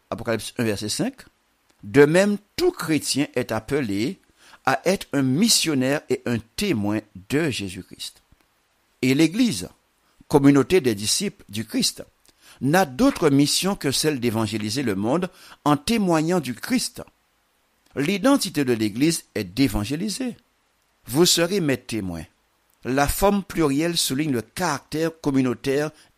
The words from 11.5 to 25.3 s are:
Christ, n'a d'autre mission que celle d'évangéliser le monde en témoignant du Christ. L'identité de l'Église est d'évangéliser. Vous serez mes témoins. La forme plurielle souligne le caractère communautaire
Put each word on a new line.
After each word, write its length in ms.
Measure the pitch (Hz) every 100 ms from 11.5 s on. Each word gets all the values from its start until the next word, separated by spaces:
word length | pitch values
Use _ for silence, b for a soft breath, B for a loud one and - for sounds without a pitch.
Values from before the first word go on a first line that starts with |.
| 101
Christ, 400 | - 262 - - - _ _ b b b
n'a 240 | 131 175
d'autre 460 | 175 127 269 - 147
mission 440 | 139 143 - 185
que 160 | 202 147
celle 300 | 123 151 139
d'évangéliser 640 | 117 110 110 107 107 117
le 120 | 127
monde 360 | 95 107 160 180 B B B
en 140 | 147 143
témoignant 600 | - 233 185 160 160 185
du 140 | 127
Christ. 480 | 113 - 254 - - - _ _ _ _ _ _ _ _ -
L'identité 680 | 147 196 226 277 196 147 131
de 80 |
l'Église 500 | 117 110 104 156 165 -
est 100 | 104
d'évangéliser. 920 | 95 104 139 104 104 151 214 185 254 185 _ _ _ _ _ _ -
Vous 180 | 127
serez 360 | 175 - 170 202
mes 180 | 151 127
témoins. 460 | - 110 95 85 82 _ _ _ _ _
La 240 | - 135 143
forme 340 | - 196 202
plurielle 540 | 180 185 151 139 170 170
souligne 360 | - 135 156
le 100 | 120
caractère 760 | 107 - 175 139 - 151 160 -
communautaire 720 | 147